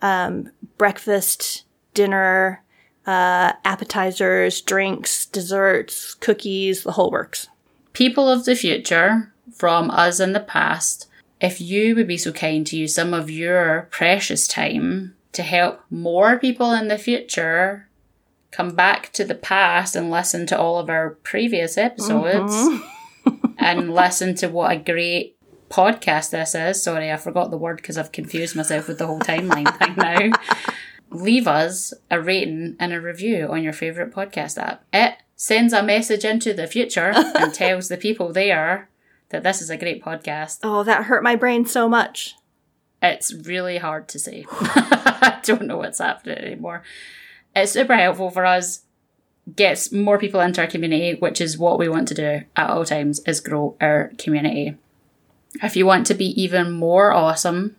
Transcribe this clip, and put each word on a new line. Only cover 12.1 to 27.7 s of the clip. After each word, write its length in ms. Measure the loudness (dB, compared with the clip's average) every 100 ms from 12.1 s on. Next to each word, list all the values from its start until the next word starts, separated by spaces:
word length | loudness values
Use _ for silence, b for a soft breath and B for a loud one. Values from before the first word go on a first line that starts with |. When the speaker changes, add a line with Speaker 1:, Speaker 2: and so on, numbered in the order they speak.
| -2
Speaker 2:
so 120 | -4
kind 340 | -4 -2 -2 -2
to 100 | -4
use 180 | -2
some 180 | 0 0
of 180 | -2 -4
your 580 | -6 0 2 2 0 -2
precious 560 | -2 2 2 0 -2 -2
time 680 | -2 -2 -2 -2 -4 -6 -16 _
to 100 | -10
help 380 | -2 2 2 0 -10
more 480 | -8 -2 4 6 4
people 340 | 2 0 0
in 160 | 0 0
the 100 | -2
future 880 | -2 -4 -2 -4 0 2 0 -2 -12 _ _ _ _ _ _
come 200 | -6 -4
back 380 | 0 0 0 -4
to 120 | -8
the 100 | -6
past 600 | -6 -2 2 2 2 -2
and 160 | -4 -4
listen 360 | -2 -2 -4 -2
to 120 | 0
all 200 | 0 0
of 100 | -2
our 220 | -2 -2
previous 640 | -6 -8 -2 -2 -2 -2 0
episodes 800 | -2 -2 -2 0 2 0 0
Speaker 1:
Mm-hmm. 920 | 2 2 2 -6 -20 -20 _ -2 -2 -6
<laughs> 40 | 0
Speaker 2:
and 360 | 0 0 0
listen 400 | 4 4 4 -2 -2
to 120 | -2
what 240 | 0 0
a 60 | 0
great 580 | -2 -2 0 -2 -4 _ _ _ -6
podcast 640 | 2 4 4 0 -2 -2
this 240 | -6 -4
is. 280 | -4 -2 -2
Sorry, 300 | -2 -4 -4
I 40 | -6
forgot 340 | -4 -4 -2
the 80 | -4
word 240 | -6